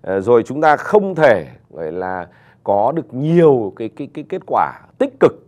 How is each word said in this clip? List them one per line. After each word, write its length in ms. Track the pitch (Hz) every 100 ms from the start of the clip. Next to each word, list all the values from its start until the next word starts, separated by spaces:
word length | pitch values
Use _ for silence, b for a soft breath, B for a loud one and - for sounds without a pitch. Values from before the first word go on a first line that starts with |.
ờ, 180 | - 98
rồi 220 | 98 120
chúng 180 | 110 131
ta 160 | 156 143
không 380 | - 214 196
thể 320 | 170 151 104 73 62 _
gọi 220 | - 80
là 360 | 87 92 92 87 b b b
có 280 | - 101 113
được 220 | 160 -
nhiều 580 | 123 151 170 160 131 104 -
cái, 120 | 113
cái, 200 | - 143
cái 100 | - 147
kết 140 | - -
quả 340 | 120 76 - _ _
tích 220 | 277 -
cực 260 | 160 -